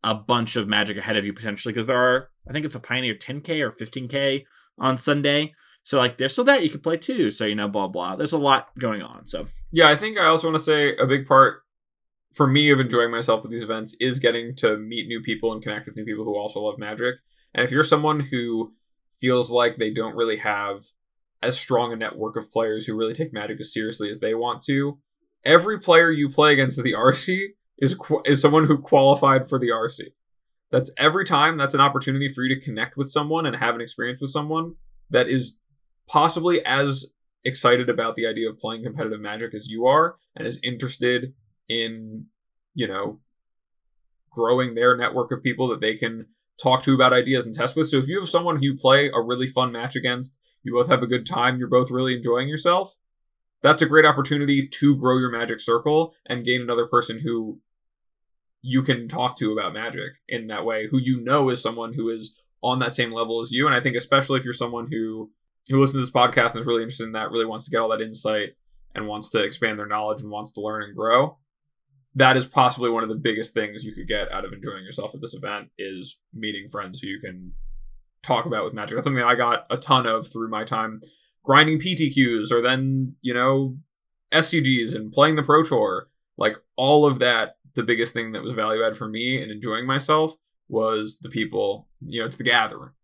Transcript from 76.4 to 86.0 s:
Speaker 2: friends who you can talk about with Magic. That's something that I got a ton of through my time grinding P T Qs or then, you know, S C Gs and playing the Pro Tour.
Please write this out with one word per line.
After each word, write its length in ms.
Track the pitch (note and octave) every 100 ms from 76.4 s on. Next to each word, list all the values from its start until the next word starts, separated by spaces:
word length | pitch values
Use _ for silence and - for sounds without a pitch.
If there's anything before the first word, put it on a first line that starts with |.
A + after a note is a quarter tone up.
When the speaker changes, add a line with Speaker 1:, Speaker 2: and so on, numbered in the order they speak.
| G#2+ G2 G2+
Speaker 2:
friends 300 | G2+ F#2+ F#2
who 60 | G2
you 120 | G2
can 320 | F#2+ F#2 F#2 - - - - - _ _
talk 220 | - A#2+ A#2
about 180 | A2+
with 100 | F#2
Magic. 220 | A2 G#2 A#2
That's 100 | C#3
something 160 | C3
that 60 | A#2+
I 80 | B2
got 300 | A#2+ A#2+ -
a 80 | A#2+
ton 300 | - C3 A#2+
of 240 | A2 A2+
through 180 | A2+ A2+
my 140 | A2
time 380 | A2 A2 A2 A2 - _ _ _
grinding 340 | - C#3 D3+ D#3
P 160 | F#3
T 180 | E3 D3+
Qs 400 | C#3 B2 A2+ G#2+
or 100 | A#2+
then, 540 | B2 C3 C3+ C3+ C3 -
you 120 | C3
know, 440 | B2 C3 C3+ C3+ C3+ _ _ _ _ _
S 160 | D#3+ D#3+
C 140 | E3
Gs 320 | C3+ B2+ A2+
and 180 | A#2 G#2+
playing 240 | A#2+ D3+ D#3
the 80 |
Pro 180 | C#3+ D3+
Tour. 460 | D#3+ B2+ G#2 F#2